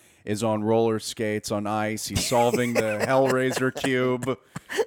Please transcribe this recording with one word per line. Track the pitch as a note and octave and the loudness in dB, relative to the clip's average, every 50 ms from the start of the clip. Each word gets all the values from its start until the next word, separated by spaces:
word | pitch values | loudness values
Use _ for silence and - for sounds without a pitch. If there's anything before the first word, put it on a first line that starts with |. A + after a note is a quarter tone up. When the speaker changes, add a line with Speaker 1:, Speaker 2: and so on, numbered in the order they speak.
| _ _ _ _ - | _ _ _ _ -6
Speaker 1:
is | - G#2 G#2 A#2 | -6 -4 -2 0
on | A2+ A2 G#2+ G#2 | 0 0 0 2
roller | G#2+ A2+ A2+ A2+ A2+ A2 G#2+ | 2 4 4 4 4 2 -2
skates | - - - - A2+ G#2+ G#2+ G#2+ - - A2+ | -4 -6 -6 -4 -4 -2 -2 -2 -4 -4 -4
on | G#2 G#2 | -4 -2
ice. | G2+ G#2+ G#2+ G#2+ G#2+ A2 G#2 - - | -2 -2 -2 -2 -2 -4 -6 -6 -4
He's | G2+ F#2+ - | -4 -2 -2
solving | - B2+ A#2+ A#2+ A#2+ A#2 B2 B2 A#2+ A#2+ | 2 2 4 4 4 2 2 0 0 0
the | A#2 A2+ A2 G#2+ G#2 | 0 0 0 0 -2
Speaker 2:
<laughs> | G#2+ | 0
Speaker 1:
Hellraiser | C3 C3+ C3 C3+ C3 B2+ B2+ B2+ C3 B2+ - C3 C3 B2+ | 2 4 4 4 4 2 2 0 0 0 0 -2 -2 -2
cube | - - C#3 C3 B2+ B2+ B2+ B2+ B2 B2 B2 - - _ _ - - _ - - - - | -2 -2 0 0 2 2 0 0 -2 -2 -4 -4 -4 _ _ -20 -20 _ -8 -4 -4 -4